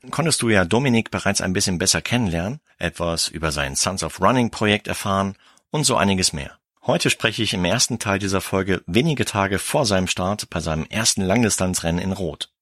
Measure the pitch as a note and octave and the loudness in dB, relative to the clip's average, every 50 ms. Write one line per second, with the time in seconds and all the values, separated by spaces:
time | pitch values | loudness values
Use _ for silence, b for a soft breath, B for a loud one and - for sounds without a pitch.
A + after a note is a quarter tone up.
0 | - - - - E3+ D#3 - - B2 A2+ G#2+ F#2+ F2+ E2+ G#2+ A#2+ C#3+ C3 A#2 A2+ | -8 -6 -4 -2 0 0 0 0 2 4 4 4 4 4 2 2 4 4 4 2
1 | G#2+ - - F#2 - G2 G2+ - F#2 F#2 F#2 G2+ - - F2+ D#2+ F2+ - - E2 | 2 0 -4 -2 0 0 0 0 0 0 0 0 0 0 0 0 2 0 0 0
2 | - - A#2 B2 A2+ F2+ E2 E2+ F2 G#2 C#3+ - _ _ _ - F2 E2+ - - | 0 -2 -2 0 0 0 -2 -2 -2 -4 -6 -8 _ _ _ -6 -6 -4 -4 -2
3 | F2 E2+ E2+ E2 - - - D#2 E2 D#2 C#2+ D2 C#2 C#2 C2+ - - F#2+ F#2+ - | -2 -2 -2 -2 -4 -4 -4 -4 -4 -2 -2 -2 -4 -2 -2 -2 -2 -2 -2 -2
4 | E2 D#2 - - F#2+ G#2 B2 B2+ A#2 G#2+ - - A2+ G#2 G#2 G#2 - - G#2 - | -4 -6 -2 2 2 4 4 4 2 0 0 0 2 2 2 2 0 -4 -6 -4
5 | - G2+ G2 G2 G2 G2 G2+ b b b b b b b - D#3 C#3 C3 A2+ C#2+ | -2 0 0 0 0 -2 -4 b b b b b b b -4 -2 0 2 2 2
6 | F#2+ G2+ F#2+ F#2 F2+ - - C#2+ C#2 - - _ _ _ _ _ - - D3 C3+ | 2 2 2 2 0 0 -2 -4 -8 -10 -14 _ _ _ _ _ -2 0 0 2
7 | - C3 - - - A2+ G#2 - G#2+ - A2 F#2 F2 F2 G#2+ B2 - - A#2+ - | 2 0 0 0 -2 -2 -2 -2 -2 -2 0 0 2 2 2 2 0 0 -2 -2
8 | - G#2 G2 G2 G2+ F#2+ G2 F#2 - - G2 F#2+ F#2 G2 F#2 - - E2+ E2+ A#2 | -2 0 0 0 0 0 0 -2 0 0 0 0 2 0 0 -2 -2 0 2 2
9 | D3+ E3+ C#3+ - G#2 - - G2+ G2 F#2+ G2 F2 - - - D3+ C3 G2+ G2 F#2 | 2 2 2 0 -2 -2 0 0 0 0 0 -2 -2 0 0 0 2 2 2 2
10 | F#2 F2 - - F2+ F#2+ G#2 - - - - E2+ D#2+ D#2+ D#2 D#2+ D#2 - - G#2+ | 0 0 -2 -2 -2 -2 -2 -4 -6 -6 -6 -4 -2 -2 -2 -2 -4 -4 -4 -2
11 | A2+ - - G2+ F#2+ F#2 G2+ B2 A#2 G2+ - - F#2 F#2 F2+ - E2+ E2 E2+ E2+ | 0 0 0 0 2 2 4 4 4 2 2 0 0 -2 -2 -2 -2 -2 -2 0
12 | F#2 F#2+ F#2+ - F2+ D2+ C#2 - - - _ _ | -2 -2 -4 -4 -4 -6 -6 -8 -12 -14 _ _